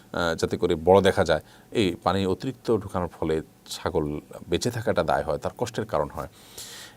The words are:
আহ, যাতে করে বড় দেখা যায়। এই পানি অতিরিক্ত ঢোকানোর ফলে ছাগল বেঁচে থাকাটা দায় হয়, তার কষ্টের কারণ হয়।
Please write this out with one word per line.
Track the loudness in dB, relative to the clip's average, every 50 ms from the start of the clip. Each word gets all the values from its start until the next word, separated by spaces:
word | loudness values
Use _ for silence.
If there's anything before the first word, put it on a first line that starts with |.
| -16 -8 -4
আহ, | -2 0 0 0
যাতে | 0 -2 -2 -2 -2
করে | 0 0 0
বড় | 2 6 8 8 8
দেখা | 8 6 4 4 2
যায়। | 2 2 0 0 -6 -16 -20 -20 -4
এই | 0 2 2 2 0 0 0
পানি | 0 0 2 0 0
অতিরিক্ত | -2 -2 -4 -8 -8 -6 -2 0 0 0
ঢোকানোর | 0 -4 -4 -4 -4 -4
ফলে | -4 -4 -2 -2 0 -2 -2 -6 -14 -20 _ -14
ছাগল | -14 -6 -4 -2 0 0 0 -2 -4 -6 -10 -12 -16 -18 -6 -4
বেঁচে | -2 -2 -2 -2
থাকাটা | -4 -2 -2 0 0 0 2
দায় | 2 2 0 0
হয়, | 0 -2 -2
তার | -4 -6 -6 -4
কষ্টের | -6 -6 -4 -6 -6
কারণ | -2 -2 -2 -2 -2
হয়। | -4 -8 -10 -12 -12 -18 -20 -20 -18 -16 -16 -16 -16 -16 -18 -18 -2